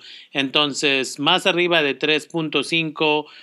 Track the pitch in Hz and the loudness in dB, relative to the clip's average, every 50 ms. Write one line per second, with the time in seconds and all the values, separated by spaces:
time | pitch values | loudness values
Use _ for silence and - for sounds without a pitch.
0 | - - - - - - - 143 135 131 123 151 147 143 127 - 151 143 135 135 | -14 -20 -20 -20 -18 -6 -4 -4 -2 0 2 2 2 0 0 0 0 2 2 0
1 | 127 - - - 143 160 180 180 - 196 170 175 175 170 170 165 147 139 131 - | 0 -4 -4 -2 0 2 2 2 2 2 2 2 2 2 2 2 2 0 0 -2
2 | 156 151 156 147 - - - 165 160 151 147 147 131 - 165 165 160 156 151 - | 0 0 0 0 -2 -4 -6 -6 -4 -2 -2 -2 -2 0 -2 -2 -2 -4 -2 0
3 | 165 151 151 151 147 - - - | 0 2 2 0 -2 -6 -12 -20